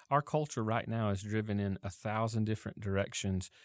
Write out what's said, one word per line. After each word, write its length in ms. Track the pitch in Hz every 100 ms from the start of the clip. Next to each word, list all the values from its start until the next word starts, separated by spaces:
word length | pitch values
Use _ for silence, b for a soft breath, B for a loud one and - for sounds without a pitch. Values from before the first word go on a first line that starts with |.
| -
our 120 | 139
culture 420 | 143 156 147 -
right 240 | 110 113 -
now 220 | 113 107
is 120 | 95
driven 380 | 104 110 107 101
in 180 | 98 95
a 80 | 92
thousand 540 | - 107 110 113 110
different 360 | 107 107 - -
directions 680 | 104 95 - - 101 92 - b